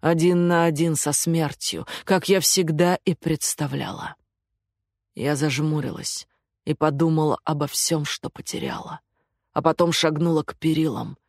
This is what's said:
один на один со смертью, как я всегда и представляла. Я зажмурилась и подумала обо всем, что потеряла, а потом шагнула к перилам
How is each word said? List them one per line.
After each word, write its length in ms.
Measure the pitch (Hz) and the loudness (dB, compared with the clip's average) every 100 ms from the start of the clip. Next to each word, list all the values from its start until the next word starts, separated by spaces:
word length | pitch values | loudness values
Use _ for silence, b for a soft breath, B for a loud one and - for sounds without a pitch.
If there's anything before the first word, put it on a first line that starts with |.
один 480 | 160 165 170 175 175 | 2 4 4 4 4
на 160 | 170 | 4
один 320 | 170 147 165 151 | 4 2 0 0
со 160 | 151 | 0
смертью, 720 | 147 - 165 147 - - 82 - B | 0 0 0 -2 -4 -8 -8 -10 B
как 240 | - 185 - | 0 0 4
я 120 | 190 | 2
всегда 580 | - - 170 151 175 185 | 4 2 0 2 2 2
и 100 | - | 0
представляла. 1000 | 165 - 156 - - 147 139 - - - - _ _ _ _ _ _ _ _ _ | -2 -2 -2 -4 -4 -4 -4 -6 -8 -12 -14 _ _ _ _ _ _ _ _ _
Я 220 | - 135 147 | -6 -2 0
зажмурилась 880 | 151 131 156 151 135 - - - - _ _ _ | 0 0 0 -2 -4 -8 -8 -10 -12 _ _ _
и 80 | - | -6
подумала 680 | 151 156 143 165 156 151 - | 0 0 2 2 4 2 0
обо 220 | - 151 147 | -2 -2 -2
всем, 400 | - - 165 147 | -2 -2 -2 -2
что 240 | - - | -6 -10
потеряла, 720 | - - 175 - - - - _ _ _ _ _ | -12 -10 -8 -6 -8 -10 -16 _ _ _ _ _
а 80 | - | 0
потом 320 | 156 160 170 | 0 4 2
шагнула 500 | 165 160 151 170 156 | 4 0 2 2 2
к 140 | 143 - | 0 -4
перилам 640 | 160 156 160 110 127 139 | -2 0 0 -2 -8 -12